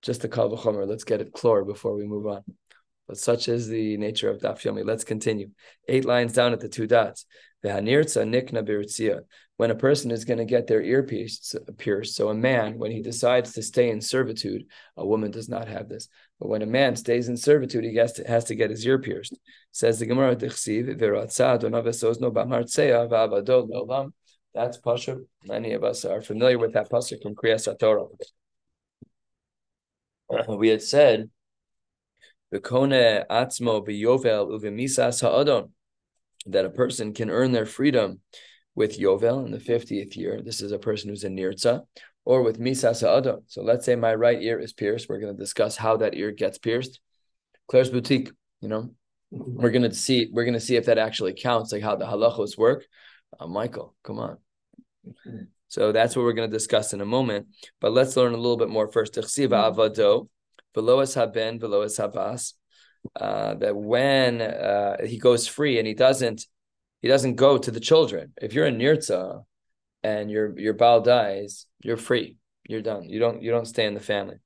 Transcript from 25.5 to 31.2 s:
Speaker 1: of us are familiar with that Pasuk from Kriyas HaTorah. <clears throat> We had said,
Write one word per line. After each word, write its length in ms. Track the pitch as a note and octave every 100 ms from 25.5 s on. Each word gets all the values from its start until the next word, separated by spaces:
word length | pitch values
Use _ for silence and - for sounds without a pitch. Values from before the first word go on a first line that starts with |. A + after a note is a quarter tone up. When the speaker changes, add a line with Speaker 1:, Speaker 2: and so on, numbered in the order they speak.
| A2 A2+
Speaker 1:
of 100 | A2
us 220 | A2 - -
are 160 | G2+
familiar 360 | - G#2+ B2 B2
with 160 | A#2
that 160 | A2 G#2
Pasuk 320 | A#2 A2 A#2
from 140 | G#2 G#2
Kriyas 320 | A2+ A2 G#2+
HaTorah. 360 | G2 A2 G#2 - - - _ _ _ _ _ _ _ - _ _ _ _ _ _ _ _ _ _ _ _
<clears throat> 280 | - A2+ G#2
We 120 | A2
had 120 | A2
said, 480 | - C#3 C#3+ A2